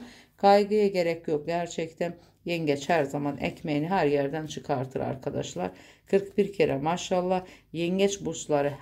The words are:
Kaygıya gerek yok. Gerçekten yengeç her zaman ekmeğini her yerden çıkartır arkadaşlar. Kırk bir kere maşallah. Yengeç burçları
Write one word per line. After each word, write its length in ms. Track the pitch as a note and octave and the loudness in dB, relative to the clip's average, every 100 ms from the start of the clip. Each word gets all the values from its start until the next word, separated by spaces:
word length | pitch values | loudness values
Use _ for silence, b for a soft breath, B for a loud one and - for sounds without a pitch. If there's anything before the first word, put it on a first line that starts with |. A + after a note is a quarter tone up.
| B B B _ | B B B _
Kaygıya 500 | G3 G3+ G3+ G#3+ G3+ | 6 8 6 4 4
gerek 420 | F#3 E3+ E3 E3+ | 2 0 -2 -2
yok. 180 | D3 D3 | -2 0
Gerçekten 720 | E3+ E3+ - D#3+ - F3 E3+ B B | -2 -2 -4 -6 -4 -6 -6 B B
yengeç 440 | F3 E3+ D#3 C#3+ - | -4 -2 0 0 2
her 160 | E3+ | 2
zaman 340 | C#3 D3 C#3+ C#3+ | 2 -2 -4 -2
ekmeğini 480 | F3 - E3+ D3 D#3 | -6 -4 -2 -2 2
her 180 | G3 D3+ | 2 2
yerden 400 | C#3+ C#3 D#3 D3+ | 2 0 -4 -6
çıkartır 540 | - - C#3 B2+ - | -10 -4 -2 -2 -4
arkadaşlar. 680 | B2+ B2+ - C3 - E3+ F3+ B B B _ | -4 -4 -6 -6 -6 -6 -6 B B B _
Kırk 320 | G3 G3 - | 0 0 0
bir 140 | G3 | -2
kere 240 | - D3 C3+ | -2 -4 -2
maşallah. 720 | D3+ F3 - F#3 F3+ F#3 F3+ B B | -2 -4 -2 -2 0 -2 -4 B B
Yengeç 480 | D#3 E3+ F#3 G3 G3 | -6 -2 2 2 0
burçları 520 | D3+ D#3+ - D3 C#3+ C#3 | -6 -8 0 2 2 0